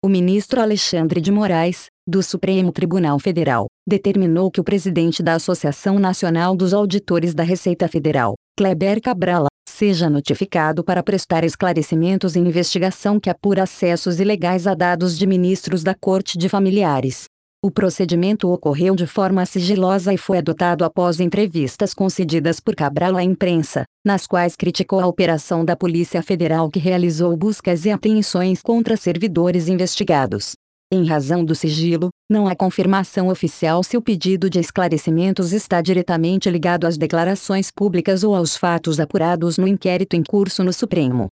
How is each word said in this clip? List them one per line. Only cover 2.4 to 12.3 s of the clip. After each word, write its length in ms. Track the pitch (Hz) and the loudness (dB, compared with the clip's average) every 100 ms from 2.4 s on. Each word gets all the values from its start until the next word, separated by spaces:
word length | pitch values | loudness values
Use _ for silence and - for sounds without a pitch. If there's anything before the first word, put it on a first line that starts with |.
| - 190 185 | 0 2 0
Tribunal 440 | - 185 180 160 143 | 0 -2 0 2 0
Federal, 500 | 202 170 151 120 104 _ - | 0 0 0 0 -2 _ -2
determinou 640 | 196 202 196 185 165 190 | 0 2 2 2 2 0
que 80 | 185 | 0
o 60 | 170 | 0
presidente 580 | 202 175 175 170 160 | -2 0 0 0 0
da 120 | 165 165 | 0 0
Associação 640 | - 180 147 143 - 196 | 0 -2 -2 -2 0 2
Nacional 600 | 196 185 180 165 175 185 | 2 0 0 0 2 2
dos 160 | 185 | 2
Auditores 600 | 202 208 196 - 170 170 | 2 2 0 0 0 0
da 100 | 160 | -2
Receita 440 | 165 180 - 175 170 | 0 0 0 0 0
Federal, 460 | 165 151 143 117 101 _ - | 0 0 0 0 -2 _ -2
Kleber 440 | 196 175 196 214 | 0 2 0 0
Cabral, 460 | 240 208 185 175 143 _ - | -2 -2 0 2 0 _ -20
seja 440 | - 208 180 170 | -2 0 2 2
notificado 760 | 147 143 143 190 175 156 156 | 0 0 -2 -2 0 0 0
para 180 | 175 185 | -2 -2
prestar 440 | 170 196 - 165 165 | 0 -2 0 0 0
esclarecimentos 920 | - 185 160 151 160 170 190 190 | 0 0 0 0 0 2 0 0